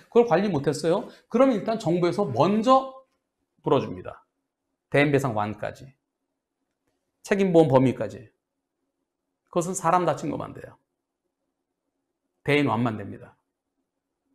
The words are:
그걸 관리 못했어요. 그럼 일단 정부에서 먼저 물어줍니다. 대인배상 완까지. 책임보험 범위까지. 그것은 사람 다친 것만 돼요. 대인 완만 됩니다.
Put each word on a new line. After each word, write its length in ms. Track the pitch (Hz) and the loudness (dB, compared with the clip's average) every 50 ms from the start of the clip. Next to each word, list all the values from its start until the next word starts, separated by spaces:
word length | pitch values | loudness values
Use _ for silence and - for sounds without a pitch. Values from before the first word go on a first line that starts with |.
| - | -12
그걸 220 | _ - 233 233 | _ 2 2 4
관리 240 | 233 160 185 208 214 | 4 2 0 2 0
못했어요. 580 | 165 139 - 156 139 - - 160 180 220 - - - - _ | -2 -2 -2 -2 -4 -2 0 0 0 0 -2 -8 -18 -20 _
그럼 240 | - - 233 269 269 | -4 2 2 4 4
일단 260 | 240 185 - 220 226 | 2 0 -2 -4 -6
정부에서 480 | 220 - 160 175 175 175 175 147 202 202 | -4 -2 -2 0 0 0 0 0 -2 -4
먼저 800 | 139 117 123 156 190 208 220 208 254 262 269 269 - - - _ _ _ _ _ _ _ _ _ _ _ _ - | -4 0 0 2 2 2 0 2 4 2 2 2 -2 -14 -20 _ _ _ _ _ _ _ _ _ _ _ _ -2
물어줍니다. 600 | 147 143 127 107 107 95 90 87 - - - _ _ _ _ _ _ _ _ _ _ _ _ _ - | 0 0 0 0 -4 -10 -12 -14 -16 -18 -18 _ _ _ _ _ _ _ _ _ _ _ _ _ -2
대인배상 460 | - 139 143 151 139 135 147 127 107 | 0 2 2 4 2 0 0 0 -4
완까지. 580 | 107 104 107 101 - 110 101 - - - - _ _ _ _ _ _ _ _ _ _ _ _ _ _ _ _ _ _ _ _ _ _ _ _ _ _ _ | -4 -4 -6 -6 -8 -10 -12 -12 -12 -20 -20 _ _ _ _ _ _ _ _ _ _ _ _ _ _ _ _ _ _ _ _ _ _ _ _ _ _ _
책임보험 440 | - 214 196 196 185 165 165 160 | -4 0 0 0 4 6 6 6
범위까지. 680 | 135 135 127 135 123 117 - 113 101 - - - - _ _ _ _ _ _ _ _ _ _ _ _ _ _ _ _ _ _ _ _ _ _ _ _ | 6 4 4 4 4 0 -2 -8 -10 -10 -16 -20 -20 _ _ _ _ _ _ _ _ _ _ _ _ _ _ _ _ _ _ _ _ _ _ _ _
그것은 240 | - 175 160 185 185 | -6 -6 -4 -4 -8
사람 320 | - - 165 180 180 175 | -4 0 0 0 2 2
다친 240 | 160 139 139 170 143 | 0 -2 -4 -6 -8
것만 240 | 143 - - - - | -8 -8 -10 -12 -14
돼요. 240 | - - - - _ _ _ _ _ _ _ _ _ _ _ _ _ _ _ _ _ _ _ _ _ _ _ _ _ _ _ _ _ _ _ _ _ - | -16 -18 -20 -20 _ _ _ _ _ _ _ _ _ _ _ _ _ _ _ _ _ _ _ _ _ _ _ _ _ _ _ _ _ _ _ _ _ -2
대인 240 | 139 139 147 143 | 0 2 2 2
완만 300 | 123 110 113 127 117 107 | 0 0 0 -2 -2 -4
됩니다. 380 | 104 101 101 101 - - - _ _ _ _ _ _ _ _ _ _ _ _ _ _ _ _ _ _ _ _ | -6 -10 -14 -14 -18 -20 -20 _ _ _ _ _ _ _ _ _ _ _ _ _ _ _ _ _ _ _ _